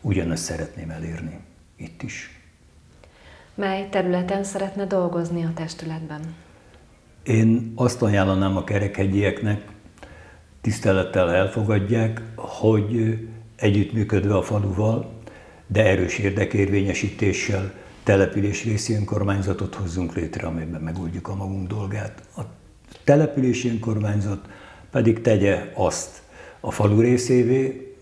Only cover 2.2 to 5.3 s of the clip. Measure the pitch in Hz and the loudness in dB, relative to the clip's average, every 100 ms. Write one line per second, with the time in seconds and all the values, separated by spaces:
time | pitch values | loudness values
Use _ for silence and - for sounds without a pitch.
2.2 | - - - _ - - - - - _ | -16 -20 -20 _ -20 -20 -20 -20 -20 _
3.2 | - - - - 196 190 196 202 180 180 | -20 -20 -20 -6 -2 -2 -2 0 2 0
4.2 | 180 196 196 196 196 190 196 196 175 175 | 0 -2 -2 -4 -6 -4 -2 0 0 -2
5.2 | 165 | -2